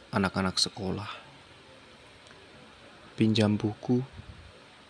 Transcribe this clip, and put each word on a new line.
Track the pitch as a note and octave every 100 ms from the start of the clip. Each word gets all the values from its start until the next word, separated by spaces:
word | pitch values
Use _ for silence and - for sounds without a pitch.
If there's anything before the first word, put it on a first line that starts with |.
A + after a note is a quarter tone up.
| -
anak-anak | G#2+ F#2+ G2 F#2 -
sekolah. | - - F#2+ F#2 G#2 - - - - - - - - - - - - - - - - - - - - -
Pinjam | A2 A2 G#2 G#2
buku, | G#2+ - - B2 C3 - - - - - - - -